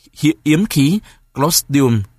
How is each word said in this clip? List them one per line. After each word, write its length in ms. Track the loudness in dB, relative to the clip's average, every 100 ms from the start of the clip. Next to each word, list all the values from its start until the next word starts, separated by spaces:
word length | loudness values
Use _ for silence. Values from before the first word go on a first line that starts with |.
| _
hi-, 200 | -4 -2 0
yếm 220 | 0 0 0
khí 340 | 0 0 0 -6 _ _
Clostridium 720 | -4 -2 -2 -2 0 2 0 -4